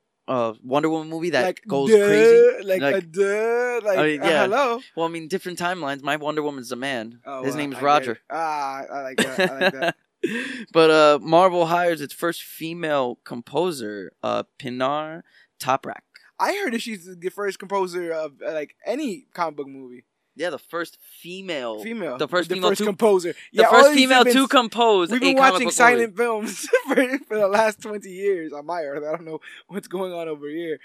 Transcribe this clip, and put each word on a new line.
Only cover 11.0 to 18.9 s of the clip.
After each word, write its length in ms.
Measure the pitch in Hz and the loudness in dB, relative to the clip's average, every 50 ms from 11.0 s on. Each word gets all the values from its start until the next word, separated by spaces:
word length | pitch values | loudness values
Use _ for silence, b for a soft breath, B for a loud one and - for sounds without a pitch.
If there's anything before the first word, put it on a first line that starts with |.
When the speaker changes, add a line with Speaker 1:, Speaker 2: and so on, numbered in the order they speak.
| 151 151 147 139 101 | 6 6 6 4 2
Speaker 1:
Marvel 440 | 160 160 170 185 190 175 175 170 | 2 4 6 6 4 4 2 0
hires 340 | 160 170 175 180 175 170 156 | 0 0 0 2 0 0 -2
its 120 | 147 131 - | -6 -10 -10
first 300 | - - 170 160 - - | -6 -6 -6 -6 -6 -12
female 760 | - - - 160 160 165 175 170 156 151 143 131 123 120 - _ | -18 -16 -14 -12 -10 -8 -8 -4 -2 -2 -2 -2 -2 -6 -10 _
composer, 920 | - 131 123 117 - - 147 175 185 160 135 117 104 104 101 92 - - _ - | -14 -14 -14 -14 -6 -4 -2 -2 -2 -4 -8 -10 -12 -12 -12 -14 -16 -14 _ -6
uh, 180 | 113 113 110 120 - _ - | -4 -4 -4 -6 -8 _ -16
Pinar 640 | 147 127 123 127 131 131 143 151 156 156 156 170 b b b b b b _ _ | -14 -12 -6 -4 -4 -2 -2 -4 -6 -8 -12 -16 b b b b b b _ _
Toprak. 400 | - 131 131 135 - - - - - _ _ b b b b - | -2 -2 -2 -2 -2 -8 -14 -14 -18 _ _ b b b b -4
Speaker 2:
I 120 | - 254 349 | -2 -2 -2
heard 180 | 403 403 320 233 | -2 -4 -4 -4
that 80 | 233 - | -6 -6
she's 340 | 240 220 185 165 180 185 | -8 -12 -12 -14 -18 -18
the 120 | 175 170 185 | -12 -12 -10
first 280 | - - 202 202 190 - | -8 -6 -8 -8 -8 -8
composer 520 | 202 180 196 196 190 185 170 180 175 165 160 | -10 -6 -4 -4 -4 -4 -6 -8 -6 -6 -6
of, 300 | 160 156 151 139 _ - | -6 -6 -8 -10 _ -10
uh, 60 | 135 160 | -8 -6
like, 240 | 156 147 - _ _ - | -6 -8 -10 _ _ -8
any 420 | - | -6